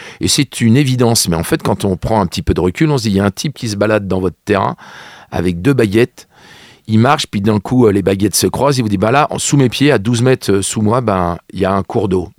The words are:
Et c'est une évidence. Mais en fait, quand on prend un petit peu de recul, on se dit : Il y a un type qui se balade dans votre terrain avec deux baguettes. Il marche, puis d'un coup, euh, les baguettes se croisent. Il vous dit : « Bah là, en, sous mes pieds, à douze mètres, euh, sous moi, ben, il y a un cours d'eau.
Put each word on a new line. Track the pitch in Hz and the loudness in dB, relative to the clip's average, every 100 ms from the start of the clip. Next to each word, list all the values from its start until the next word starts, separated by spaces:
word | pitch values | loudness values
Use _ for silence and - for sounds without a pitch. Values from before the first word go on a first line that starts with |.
| - - | -20 -6
Et | 92 | -2
c'est | - 139 - | 0 -2 0
une | 117 120 | 2 4
évidence. | 143 127 120 113 - | 2 2 2 2 0
Mais | 82 | -2
en | |
fait, | 85 - | -2 -2
quand | - 104 104 | -2 -2 -2
on | 92 | -2
prend | 113 110 | 0 0
un | 90 | 0
petit | - | -2
peu | - | -2
de | 82 | 0
recul, | 87 - 156 | 0 0 0
on | 139 | 0
se | |
dit : | 113 | 0
Il | 95 | 0
y | |
a | 101 | 0
un | |
type | - 160 | -2 -8
qui | - 120 | -6 -8
se | 101 | -2
balade | 107 107 101 | 0 0 0
dans | 92 | -2
votre | 92 - | -4 -6
terrain | - 101 110 175 - - - - - | -2 0 0 -4 -14 -20 -20 -20 -10
avec | - 90 87 | -4 -2 -2
deux | 101 | 0
baguettes. | 135 113 104 117 - - _ - - - - - | 2 2 2 0 -2 -20 _ -20 -20 -20 -20 -2
Il | 110 | 2
marche, | 120 147 - | 2 2 -2
puis | 107 | -2
d'un | 101 107 | 0 0
coup, | - 123 113 | 0 2 4
euh, | |
les | 98 | 4
baguettes | 92 98 101 - | 0 0 0 0
se | 95 | -2
croisent. | - 135 131 | 0 0 0
Il | |
vous | 110 | 0
dit : « | 101 | 0
Bah | 107 | 2
là, | 135 151 | 2 0
en, | - | -2
sous | - 143 | 0 2
mes | 131 | 2
pieds, | - 139 | 2 2
à | 127 | 2
douze | 98 120 | 0 0
mètres, | 123 131 - | 2 0 2
euh, | 101 | -2
sous | 95 - | 0 -2
moi, | 107 120 | 0 0
ben, | 113 95 87 85 _ | 0 0 -2 -4 _
il | 90 | -4
y | 92 | -2
a | |
un | 98 | 0
cours | 92 117 101 | -2 -2 0
d'eau. | 92 85 | -2 -4